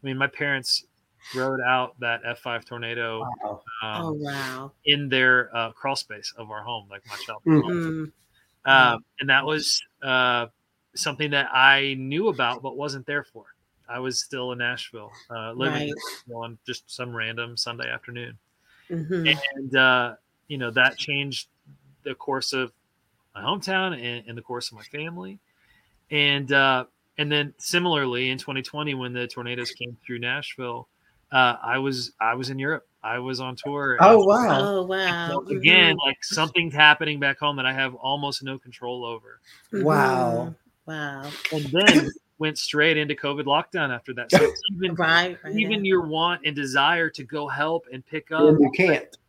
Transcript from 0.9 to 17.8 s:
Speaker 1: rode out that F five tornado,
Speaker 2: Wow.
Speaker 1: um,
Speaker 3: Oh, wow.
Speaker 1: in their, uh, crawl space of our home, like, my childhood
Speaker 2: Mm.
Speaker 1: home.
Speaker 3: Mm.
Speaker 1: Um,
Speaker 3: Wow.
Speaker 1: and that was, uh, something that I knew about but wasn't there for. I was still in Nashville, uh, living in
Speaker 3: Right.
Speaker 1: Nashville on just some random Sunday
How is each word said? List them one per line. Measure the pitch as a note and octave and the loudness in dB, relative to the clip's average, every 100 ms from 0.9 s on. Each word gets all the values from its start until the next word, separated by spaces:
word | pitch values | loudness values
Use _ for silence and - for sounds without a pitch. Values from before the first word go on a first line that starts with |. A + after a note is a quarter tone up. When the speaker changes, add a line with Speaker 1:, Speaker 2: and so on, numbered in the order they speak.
| _ _ _ - | _ _ _ -10
Speaker 1:
rode | B2+ C3 C3+ | -4 -2 0
out | B2 B2+ B2 A#2+ | 2 2 0 -4
that | A#2+ A#2 | -4 -4
F | A#2 A#2+ | -4 -8
five | B2+ A#2 | -6 -8
tornado, | - A#2+ A#2 A#2 A#2 A2+ A#2 A#2+ | -8 -10 -8 -4 -4 -6 -8 -8
Speaker 2:
Wow. | G#2+ G#2 - A2+ | -10 -10 -14 -10
Speaker 1:
um, | A2 G#2+ | -8 -6
Speaker 3:
Oh, | E3 | -6
wow. | D3+ D3 C#3 C3 C3 C#3 _ | -6 -6 -6 -6 -8 -14 _
Speaker 1:
in | - C#3+ C#3+ | -4 -4 -2
their, | C3 B2+ B2+ A#2+ A#2 | 0 2 2 0 -6
uh, | A2+ | -8
crawl | A2 C#3 C3+ | -6 -6 -6
space | - G#2+ G#2 - | -8 -14 -14 -14
of | A2 | -14
our | G#2+ | -14
home, | G#2+ A#2 G2+ | -10 -12 -12
like, | G2+ - | -20 -16
my | G#2+ | -16
childhood | - G#2+ - | -12 -8 2
Speaker 2:
Mm. | D#3 | 4
Speaker 1:
home. | D3+ | 4
Speaker 3:
Mm. | F3 E3 D#3+ D#3 _ _ _ _ _ | -2 -4 -6 -10 _ _ _ _ _
Speaker 1:
Um, | - C3+ B2+ | 4 6 6
Speaker 3:
Wow. | A#2 - _ | 4 -6 _
Speaker 1:
and | C#3 | 0
that | C3+ C#3 | 0 2
was, | D#3 C#3+ - - _ | -4 -2 -4 -4 _
uh, | C#3 B2+ B2+ A#2+ A#2 _ _ _ _ | -2 2 2 0 -2 _ _ _ _
something | - - C#3 D3+ | -6 -6 -4 -2
that | C#3+ C3+ | 0 0
I | C3 C3+ C#3 C#3 | 6 8 6 4
knew | C3+ C3 D3 G#3+ | -4 -4 -2 -2
about | C#3 B2 A#2+ | 0 -2 -2
but | C3 A#2+ | -8 -8
wasn't | D3 C3+ B2+ | -8 -8 -6
there | D3 | -6
for. | - A2+ - _ _ _ _ | -6 -18 -20 _ _ _ _
I | A#2+ | -8
was | B2+ B2 | -4 -4
still | - C#3 B2+ | -6 -6 -8
in | B2 | -4
Nashville, | A#2+ B2 - A#2 G#2+ - - | -4 -4 -10 -14 -18 -20 -16
uh, | A2+ A2 | -12 -10
living | A#2 C3 D3+ | -4 -2 -2
in | D3 | -6
Speaker 3:
Right. | D3 - - - | -8 -12 -14 -14
Speaker 1:
Nashville | A#2 | -12
on | A#2 A#2 - | -12 -14 -12
just | A#2+ _ | -12 _
some | - B2 A#2 | -12 -8 -6
random | A2 A2+ A#2 A#2 | -6 -6 -10 -8
Sunday | - A#2 | -8 -6